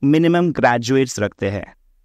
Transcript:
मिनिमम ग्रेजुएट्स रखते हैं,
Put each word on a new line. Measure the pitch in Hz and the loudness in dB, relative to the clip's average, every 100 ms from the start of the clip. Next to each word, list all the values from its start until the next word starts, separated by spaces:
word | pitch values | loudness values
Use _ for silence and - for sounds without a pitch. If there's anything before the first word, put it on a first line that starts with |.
मिनिमम | 139 156 170 175 175 | 0 2 2 2 0
ग्रेजुएट्स | 143 131 120 117 135 127 - | 2 0 0 0 0 0 -2
रखते | 101 - 98 | -6 -4 -6
हैं, | 98 - - _ _ | -6 -12 -20 _ _